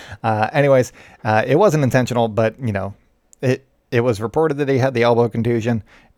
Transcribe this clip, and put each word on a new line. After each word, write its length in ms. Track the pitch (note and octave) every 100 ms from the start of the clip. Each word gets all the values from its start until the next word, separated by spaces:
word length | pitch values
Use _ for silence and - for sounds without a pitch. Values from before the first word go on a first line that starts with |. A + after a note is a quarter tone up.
| - -
Uh, 260 | A2+ G#2+ A2
anyways, 400 | D#3 C#3+ C3+ B2 - - -
uh, 180 | A#2 G#2+
it 120 | B2 C#3+
wasn't 260 | G#3 D#3
intentional, 460 | C3 C3 A#2+ A#2+ A#2
but, 260 | G#2+ A2 -
you 120 | B2
know, 220 | G2 F#2+ - _ _ _ _
it, 240 | C3 B2+ - _ _
it 100 | B2
was 200 | B2 G2+
reported 380 | A2 D3+ D#3+ C#3+
that 100 | C#3
he 100 | C3+
had 160 | C3+
the 80 | A#2+
elbow 260 | A#2 A#2 A#2+
contusion, 540 | A#2 A#2 A#2+ A2+ A#2 - - _